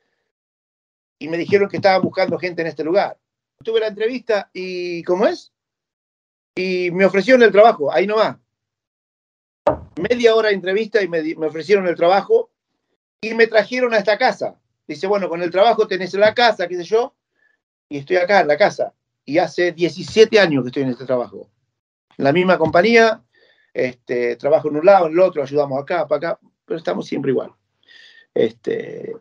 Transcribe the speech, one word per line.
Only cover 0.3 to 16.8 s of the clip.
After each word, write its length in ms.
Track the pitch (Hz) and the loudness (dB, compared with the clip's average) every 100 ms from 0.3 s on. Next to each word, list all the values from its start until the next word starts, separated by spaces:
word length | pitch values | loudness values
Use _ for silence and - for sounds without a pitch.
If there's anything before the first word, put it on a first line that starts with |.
| _ _ _ _ _ _ _ _ - | _ _ _ _ _ _ _ _ -16
y 80 | 147 | -8
me 100 | 165 | -6
dijeron 320 | - 196 196 | 0 0 0
que 80 | 170 | 0
estaban 240 | 196 190 | 2 2
buscando 360 | 170 185 185 165 | 0 -2 -4 -4
gente 240 | 180 170 | -6 -6
en 60 | 165 | -8
este 160 | 147 | -6
lugar. 340 | 156 180 147 - _ _ _ _ | -2 -2 -2 -8 _ _ _ _
Tuve 160 | - 226 | -4 -2
la 80 | 214 | -4
entrevista 640 | 202 220 254 - 208 - | -4 -6 -6 -4 -4 -4
y, 480 | 185 185 180 175 170 | -12 -10 -8 -8 -8
¿cómo 220 | 165 180 269 | -4 0 0
es? 260 | 359 - _ _ _ _ _ _ _ _ _ _ - | -2 -14 _ _ _ _ _ _ _ _ _ _ -8
Y 340 | 185 180 180 | -4 -2 -2
me 140 | 175 190 | 2 2
ofrecieron 360 | 196 190 262 | 2 2 6
el 80 | 226 | 6
trabajo, 400 | 190 226 220 139 | 8 6 4 -2
ahí 140 | 160 196 | -2 0
nomás. 320 | 220 180 135 _ _ _ _ _ _ _ _ _ _ _ _ - - - - | 0 -2 -4 _ _ _ _ _ _ _ _ _ _ _ _ -4 -4 -8 -8
Media 380 | 196 240 226 220 | -4 2 4 4
hora 140 | 214 | 2
de 60 | 202 | -2
entrevista 460 | 180 196 220 214 | -2 -4 -2 -2
y 60 | 185 | -2
me 140 | 170 | -4
di-, 140 | 156 160 | -4 -6
me 120 | 156 | -6
ofrecieron 400 | 156 151 202 185 | -6 0 0 2
el 80 | 170 | 0
trabajo 560 | 170 196 202 226 - _ _ _ _ _ _ - | 2 2 2 0 0 _ _ _ _ _ _ -12
y 120 | 220 | -6
me 140 | 226 226 | 0 2
trajeron 460 | 220 202 254 247 | 2 0 -2 0
a 40 | 226 | 0
esta 200 | 202 208 | 0 0
casa. 420 | 254 196 113 - _ _ - | 0 -2 -8 -12 _ _ -16
Dice, 200 | 147 190 | -8 -2
"Bueno, 200 | 202 175 | -2 -2
con 140 | 170 | -6
el 100 | 175 | -4
trabajo 360 | 180 226 214 208 | 2 2 2 0
tenés 260 | 185 185 | -2 -4
la 200 | 190 214 | 2 2
casa, 340 | 214 240 220 175 | 4 2 2 -4
qué 80 | |
sé 60 | 180 | -6